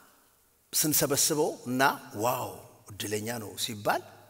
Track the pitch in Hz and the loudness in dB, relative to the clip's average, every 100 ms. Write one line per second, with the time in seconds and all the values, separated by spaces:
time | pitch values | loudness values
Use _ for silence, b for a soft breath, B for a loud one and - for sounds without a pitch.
0 | - _ _ _ _ _ - - 156 139 | -20 _ _ _ _ _ -4 0 4 4
1 | 143 139 - 151 147 - 123 127 139 139 | 4 4 2 4 2 0 -2 4 4 2
2 | 127 101 117 127 104 90 - - - 98 | -6 -2 0 0 -4 -10 -18 -20 -16 -8
3 | 101 107 107 120 101 92 - 107 120 330 | -4 -4 -4 -6 -8 -6 -6 -2 0 0
4 | - - | -2 -20